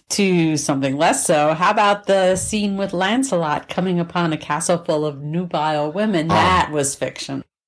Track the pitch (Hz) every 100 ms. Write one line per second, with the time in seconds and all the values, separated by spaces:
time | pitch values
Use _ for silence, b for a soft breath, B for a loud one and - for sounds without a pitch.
0 | _ - 196 180 165 151 - 139 139 139
1 | 170 254 - 156 151 156 180 214 208 202
2 | 202 196 185 185 - 214 202 196 196 175
3 | 190 240 269 175 160 147 - - 185 175
4 | 170 180 170 156 - 151 165 175 170 156
5 | 151 139 147 165 180 170 156 151 151 165
6 | 214 185 160 202 170 185 165 151 135 -
7 | 127 - - 139 - _